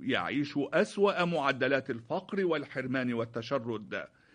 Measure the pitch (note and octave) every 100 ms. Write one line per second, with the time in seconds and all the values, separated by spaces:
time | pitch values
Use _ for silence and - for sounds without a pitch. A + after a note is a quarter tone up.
0 | C3 A2 F2 B2+ C#3+ C#3 D#3+ D#3+ G#3+ -
1 | G3+ F3 F3 E3 C#3 C3 C3 C3+ C3 A#2
2 | - E3 - G3 F3+ D#3 C#3+ C3+ B2+ C3
3 | B2 A#2 A2+ A#2 A#2 C#3 A#2 A2 F#2+ G2+
4 | C#2+ _ _